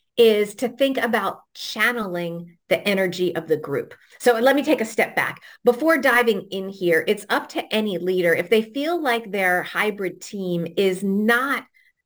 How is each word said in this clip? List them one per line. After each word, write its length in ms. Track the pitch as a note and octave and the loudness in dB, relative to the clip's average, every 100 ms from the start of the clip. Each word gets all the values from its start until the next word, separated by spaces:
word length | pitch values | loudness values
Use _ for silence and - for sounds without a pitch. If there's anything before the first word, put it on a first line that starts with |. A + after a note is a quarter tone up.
| _ - | _ 4
is 380 | A3+ G#3 G#3 | 6 6 0
to 140 | - A#3+ | -4 -4
think 300 | B3+ C#4 C4 | 0 0 0
about 420 | A#3+ A3 G3 - _ | 0 0 -2 -6 _
channeling 1040 | - - A3 A3 A#3+ G3+ F3 E3+ E3+ F3 - - | -14 -8 -2 0 0 -4 -4 -6 -8 -12 -10 -2
the 120 | E3 G3+ | 0 0
energy 480 | G3 F#3+ F3+ F3+ | 0 0 0 -2
of 140 | E3 D#3+ | -2 -2
the 80 | D3+ | -2
group. 360 | C#3+ C#3 - - _ - | -2 -6 -6 -14 _ -2
So 180 | B3 A3+ | 2 4
let 160 | C4 | 4
me 80 | C#4 | 4
take 180 | D4 C4+ | 2 0
a 40 | |
step 320 | A3 - F3+ - | 0 -2 -2 -2
back. 260 | C3 - - - | -4 -6 -18 -4
Before 340 | - A#3+ D#4+ D#4+ | 0 2 2 2
diving 480 | B3 A#3+ A#3 G3 - | 4 2 2 0 -4
in 160 | G3 F#3+ | -8 -8
here, 360 | G3 F3 D#3+ - | -4 2 2 2
it's 180 | G#3 - | -2 -2
up 200 | C4 - | -4 -4
to 240 | - - | -8 -4
any 240 | G#3+ G#3+ F3+ | -2 -2 -2
leader, 340 | F3+ F#3 E3+ | -2 0 2
if 160 | E3 F3 | 2 2
they 140 | A3 | 0
feel 400 | A3 C#4 D4 F4 | 0 -4 -2 -2
like 300 | C#4+ A#3 A3+ | 0 -2 -2
their 320 | G3+ F#3 F3+ | -2 0 0
hybrid 560 | D3+ F3 G#3 G3+ F#3 F#3 | -2 -4 -4 -2 -6 -8
team 480 | - G3+ F#3 F3 E3+ F#3 | -12 -8 -4 -4 -2 0
is 260 | G3 F#3 | 0 0
not 640 | G3 G3 G#3+ A#3+ C#4 B3+ - _ _ _ | 0 0 2 2 0 -4 -8 _ _ _